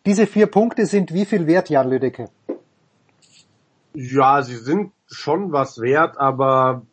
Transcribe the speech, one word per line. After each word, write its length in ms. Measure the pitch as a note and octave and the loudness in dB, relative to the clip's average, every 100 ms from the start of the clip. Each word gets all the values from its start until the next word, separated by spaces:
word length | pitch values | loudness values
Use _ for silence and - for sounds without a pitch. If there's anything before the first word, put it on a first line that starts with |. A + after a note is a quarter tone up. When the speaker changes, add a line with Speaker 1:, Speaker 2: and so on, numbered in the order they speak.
| G3+ | -2
Speaker 1:
Diese 200 | G3+ G#3 | 2 2
vier 220 | G#3 G#3 | 2 2
Punkte 380 | G3 A#3 - G3 | 2 0 0 0
sind 280 | G3+ F3+ | 0 -2
wie 100 | E3 | -2
viel 220 | G3+ G#3 D#3 | -2 0 2
wert, 240 | F3 F#3 | 0 2
Jan 180 | C#3+ B2+ | 0 0
Lüdecke? 400 | C3 B2 A#2+ A2 _ - - _ _ _ _ _ _ _ _ _ _ _ _ _ | 0 -2 -6 -14 _ -14 -14 _ _ _ _ _ _ _ _ _ _ _ _ _
Speaker 2:
Ja, 480 | D3+ B2+ C3+ C3+ C#3+ | -14 -4 2 4 4
sie 140 | B2 A#2+ | 0 -8
sind 340 | A#2 F3+ G3 _ _ | -4 -2 -4 _ _
schon 460 | - - E3 G3 | -10 -4 -4 -2
was 280 | C#3+ C3+ - | -2 -4 -4
wert, 380 | A#2 C#3+ E3 - | -2 0 0 0
aber 640 | C#3 C3 C3+ C3 C3 B2+ A#2 | -2 0 2 2 2 -2 -8